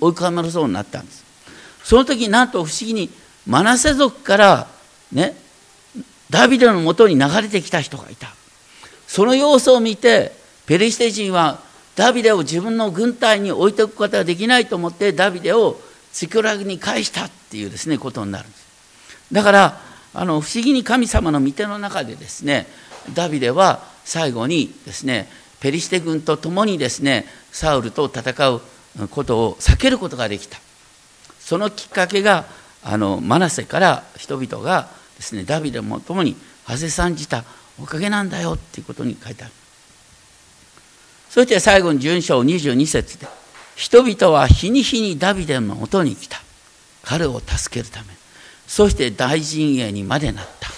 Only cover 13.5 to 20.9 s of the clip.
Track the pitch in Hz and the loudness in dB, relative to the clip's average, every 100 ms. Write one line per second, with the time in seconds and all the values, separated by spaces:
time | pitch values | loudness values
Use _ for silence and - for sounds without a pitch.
13.5 | 139 196 208 214 - 208 208 170 175 226 | 0 0 2 -2 -2 -2 -2 -2 -2 2
14.5 | 247 - 180 170 170 202 165 196 180 175 | 0 0 -4 -6 -2 -2 2 0 0 0
15.5 | 226 190 - - - - - 160 220 220 | 2 2 0 -12 -20 -18 -10 -4 -2 -2
16.5 | 208 196 175 202 233 208 - 196 - - | -2 -6 -8 -6 -4 -6 -8 -10 -14 -16
17.5 | 107 101 107 160 139 131 120 101 95 104 | -12 -10 -8 -6 -6 -6 -8 -8 -10 -14
18.5 | - - _ _ _ - - - 202 202 | -20 -20 _ _ _ -20 -20 -4 0 4
19.5 | 202 170 - - - - - 180 151 151 | 6 4 0 -18 -20 -16 -8 -4 -2 -4
20.5 | 233 240 262 - | -2 0 0 0